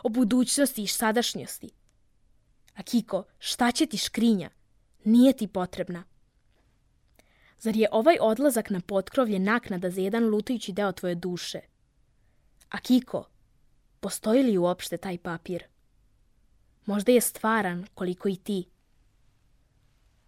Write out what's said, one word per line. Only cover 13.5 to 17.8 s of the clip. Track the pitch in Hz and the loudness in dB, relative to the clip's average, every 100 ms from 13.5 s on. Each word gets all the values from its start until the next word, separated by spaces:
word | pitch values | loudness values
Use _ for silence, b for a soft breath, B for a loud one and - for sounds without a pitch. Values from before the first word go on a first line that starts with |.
| _ _ _ _ _ | _ _ _ _ _
postoji | 196 - 220 247 | -10 -6 0 2
li | 262 190 | 4 2
uopšte | 175 180 - 170 | 0 -2 -6 -8
taj | 202 180 | -8 -8
papir? | 180 165 - 170 - _ _ _ _ _ _ _ _ _ _ _ - | -8 -10 -8 -10 -12 _ _ _ _ _ _ _ _ _ _ _ -6
Možda | 202 196 | -2 4
je | 247 | 4
stvaran | - - 220 220 185 175 | 4 -2 0 0 0 -4